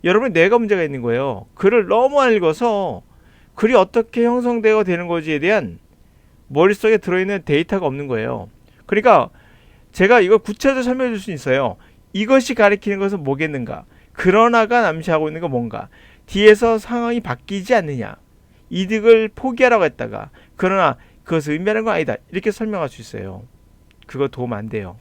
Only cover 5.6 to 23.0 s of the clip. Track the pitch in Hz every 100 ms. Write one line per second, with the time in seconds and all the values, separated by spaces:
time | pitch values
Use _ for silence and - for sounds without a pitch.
5.6 | 98 82 _ _ _ _ _ _ _ 135
6.6 | 180 208 220 220 - 180 190 202 160 147
7.6 | 165 196 160 135 143 117 113 120 101 _
8.6 | _ _ - 202 233 185 120 - _ _
9.6 | _ _ _ - 196 240 185 214 - 208
10.6 | 269 262 247 254 254 220 196 156 135 131
11.6 | 127 110 - _ _ 185 214 269 240 240
12.6 | 208 202 208 196 196 196 139 135 160 143
13.6 | 117 76 - _ _ - 185 202 233 233
14.6 | 220 240 214 160 165 160 156 156 170 127
15.6 | 117 110 - _ - _ _ 190 214 208
16.6 | 233 220 - 240 233 240 - 123 - 196
17.6 | 190 247 160 135 107 - _ _ _ _
18.6 | _ 175 190 220 214 226 220 - 262 240
19.6 | 254 233 165 - 117 104 107 _ _ _
20.6 | 185 190 165 120 - _ - 165 147 151
21.6 | 190 214 220 180 147 107 _ 175 214 202
22.6 | 220 202 143 -